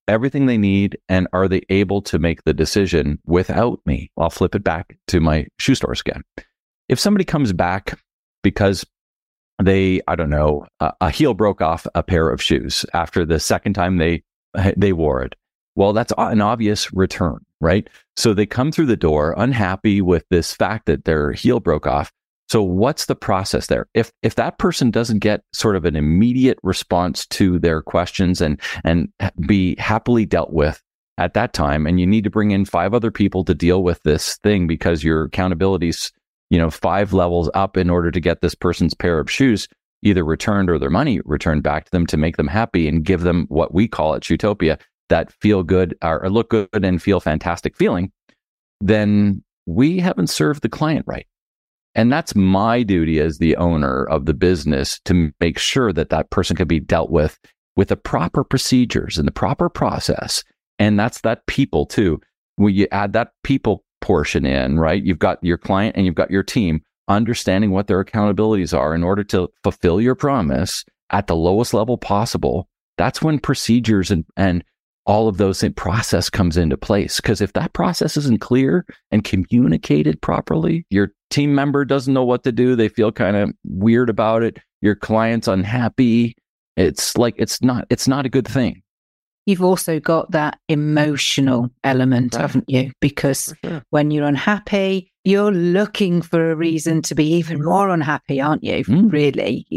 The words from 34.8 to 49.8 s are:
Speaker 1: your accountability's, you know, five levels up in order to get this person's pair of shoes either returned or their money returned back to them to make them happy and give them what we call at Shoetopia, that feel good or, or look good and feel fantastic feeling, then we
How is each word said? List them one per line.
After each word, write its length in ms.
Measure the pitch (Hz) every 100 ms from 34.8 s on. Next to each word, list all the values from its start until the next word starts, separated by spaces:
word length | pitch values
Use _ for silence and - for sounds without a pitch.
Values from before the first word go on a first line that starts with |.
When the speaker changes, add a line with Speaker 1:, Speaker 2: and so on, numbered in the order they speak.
| 87 85
Speaker 1:
your 220 | 80 80
accountability's, 880 | 76 - 92 85 95 95 82 80 - - _ _ _
you 80 | 87
know, 140 | 82
five 420 | - 92 90 101
levels 380 | 95 87 87 80
up 220 | - 98 -
in 140 | 87
order 220 | 87 85
to 80 | 87
get 220 | 85 82
this 120 | 87
person's 400 | - 90 85 87
pair 240 | - 90 82
of 100 | 71
shoes 380 | - 135 101 - _ _ _
either 200 | 104 92
returned 460 | 78 80 - 101 90
or 80 | 80
their 100 | 67
money 320 | 87 151 101
returned 400 | - 71 - 76
back 220 | 71 76 -
to 40 |
them 160 | 90 85
to 100 | 78
make 200 | 78 -
them 100 | 73
happy 400 | 104 113 92 78
and 180 | 80
give 180 | 78 90
them 240 | 87 87 -
what 260 | 71 82
we 140 | 80 110
call 260 | - 78
at 80 | 71
Shoetopia, 580 | - 85 107 104 80 76 _ _ _
that 240 | 85 78
feel 320 | _ 107 101
good 320 | 82 92 90 -
or, 220 | 85 78
or 80 | 95
look 200 | 107 113
good 180 | 110 98 107
and 180 | 95 87
feel 160 | - 92
fantastic 580 | 82 78 - 85 73 -
feeling, 360 | 196 98 98 - _ _ _ _ _ _
then 600 | 95 107 104 104 104 95 - _ -
we 320 | 85